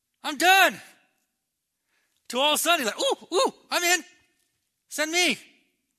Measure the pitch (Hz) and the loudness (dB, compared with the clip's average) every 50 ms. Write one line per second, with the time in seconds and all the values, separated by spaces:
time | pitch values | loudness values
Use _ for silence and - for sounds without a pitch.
0 | _ _ _ _ - 294 302 247 330 370 381 392 359 294 190 - - - _ _ | _ _ _ _ -10 -10 -4 0 2 4 4 4 4 2 0 -4 -14 -20 _ _
1 | _ _ _ _ _ _ _ _ _ _ _ _ _ _ _ _ _ _ _ _ | _ _ _ _ _ _ _ _ _ _ _ _ _ _ _ _ _ _ _ _
2 | _ _ _ _ _ - - 254 285 302 294 - - 320 339 311 240 202 - - | _ _ _ _ _ -8 -2 0 0 0 0 0 0 0 0 0 0 -4 -4 -2
3 | 523 539 415 - 220 - 330 453 523 - - _ _ - 285 349 349 339 359 330 | -2 -2 -2 -4 -6 -4 -2 0 0 0 -2 _ _ -6 -4 -2 0 0 0 0
4 | - - _ _ _ _ _ _ _ _ _ _ _ _ _ _ _ - - 294 | -2 -6 _ _ _ _ _ _ _ _ _ _ _ _ _ _ _ -10 -8 -6
5 | 302 311 330 359 359 294 208 - - - _ _ _ _ _ _ _ _ _ | -4 -2 0 0 0 0 0 -4 -8 -20 _ _ _ _ _ _ _ _ _